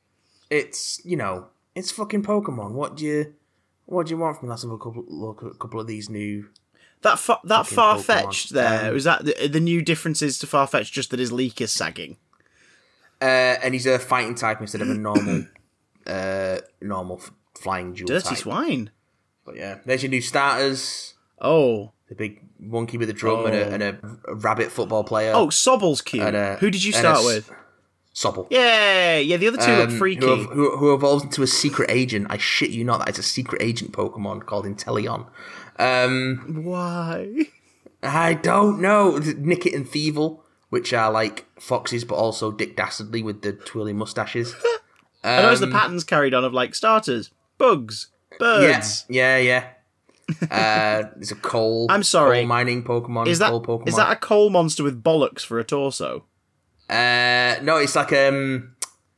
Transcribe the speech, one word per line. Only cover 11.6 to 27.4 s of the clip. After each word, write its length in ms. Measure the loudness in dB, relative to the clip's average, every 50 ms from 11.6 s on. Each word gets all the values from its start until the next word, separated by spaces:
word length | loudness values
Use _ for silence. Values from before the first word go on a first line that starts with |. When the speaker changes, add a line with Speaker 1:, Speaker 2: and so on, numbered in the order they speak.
Speaker 2:
is 100 | -4 -4
sagging? 460 | -2 -4 -4 -6 -6 -10 -14 -14 -16 _ _ _ _ _ _ _ _ _ _ _ _ _ _ _ _ _ _ _ _ _
Speaker 1:
Uh, 340 | 2 4 4 4 4 4 2 0 0
and 100 | -2 -2
he's 120 | 0 2
a 120 | 2 2
fighting 380 | 2 2 0 0 0 0 -2 -6
type 240 | -4 -2 -2 -2 -4
instead 200 | -8 -10 -6 -4
of 80 | -4 -2
a 40 | -2
normal, 520 | -2 -2 -2 -2 -2 0 0 -4 -4 -4 -8 _ _ _ _ _
<clears throat> 320 | _ _ _ _ _ _
uh, 500 | -10 -8 -6 -6 -4 -4 -4 -4 -4 -4 -6 -8 -14 _ _
normal 360 | -10 -8 -8 -8 -8 -10 -12 -16
f-, 100 | -16 -20 _ _ _ _ _
flying 360 | -12 -6 -6 -6 -4 -6 -10 -12
dual 140 | -10 -6
Speaker 2:
Dirty 220 | -4 -4 -2 -2 -4
Speaker 1:
type. 80 | -6
Speaker 2:
swine. 540 | -6 -6 -6 -4 -4 -2 -2 -4 -4 -6 -10 _ _ _ _ _ _ _ _ _ _ _
Speaker 1:
But 100 | -20 -16
yeah, 240 | -14 -12 -12 -12 -12 _
there's 180 | -4 -2 -2 -2
your 60 | -2
new 120 | -2 -2
starters. 920 | -2 0 0 2 2 2 2 2 0 0 -2 -2 -6 -8 -10 -10 -14 -16 -20 _ _ _ _ _
Speaker 2:
Oh. 520 | 0 2 4 4 4 2 2 -2 -6 -10 _ _ _
Speaker 1:
The 60 | _ -10
big 260 | -10 -8 -10 -10 _ -20 -20 _ _
monkey 380 | -14 -6 -6 -4 -4 -4 -4 -4
with 100 | -4 -4
a 40 | -4
drum 320 | -2 0 0 0 0 0
and 80 | 0 0
a, 100 | 0 -2
Speaker 2:
Oh. 40 | -2
Speaker 1:
and 100 | -2 -4 -4
a, 160 | -4 -6 -8 -14 -18 -18 -16 -12
a 80 | -12 -10
rabbit 360 | -4 -2 -2 0 0 -2 -4
football 320 | -2 -4 -4 0 0 -2 -2
player. 280 | 0 0 0 2 2 4
Speaker 2:
Oh, 140 | 4 4 4
Sobble's 520 | 2 2 4 4 4 4 4 0 0 0 -4
cute. 180 | -6 -4 -2 0
Speaker 1:
And 120 | 0 0
a, 200 | 0 0 -2 0
Speaker 2:
Who 120 | 0 0 0
did 140 | 2 0 -2
you 60 | 0 0
Speaker 1:
and 60 | 2
Speaker 2:
start 180 | 4 4 4
Speaker 1:
a 40 | 4
s-, 40 | 4
Speaker 2:
with? 260 | 2 0 -2